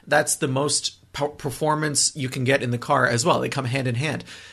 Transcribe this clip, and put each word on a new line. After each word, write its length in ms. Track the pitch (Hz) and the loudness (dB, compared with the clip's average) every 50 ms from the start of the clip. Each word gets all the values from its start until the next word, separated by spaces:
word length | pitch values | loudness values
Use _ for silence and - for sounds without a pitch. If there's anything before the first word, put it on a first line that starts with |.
| _ | _
that's 300 | - 143 151 151 - - | 2 2 4 4 2 -2
the 120 | - 156 131 | -2 -2 -2
most 480 | 131 131 147 143 - - - - - _ - _ - | 0 0 0 0 -2 -2 -4 -6 -10 _ -20 _ -6
p-, 120 | - 143 - - - | -4 -4 -4 -4 -6
performance 760 | - 139 123 - 156 151 151 151 156 151 143 - - - - | -6 -6 -4 -2 0 0 2 2 0 0 0 0 0 0 -2
you 140 | 156 131 123 | -2 -6 -4
can 160 | - 139 123 | -4 -2 2
get 180 | 123 135 139 131 | 2 2 2 2
in 80 | 123 | 0
the 80 | 120 120 | -2 -2
car 280 | - - 143 131 127 | 0 2 4 4 4
as 180 | 127 120 117 117 | 4 2 2 2
well. 160 | - 143 - | 2 2 2
They 80 | 131 127 | 0 -2
come 160 | - 139 131 | -2 -4 -2
hand 240 | 120 120 139 127 127 | -2 -2 -2 -2 -2
in 60 | 120 | -2
hand. 280 | 117 147 156 135 - - - - - - - | -2 -2 -2 -4 -4 -8 -12 -18 -20 -20 -20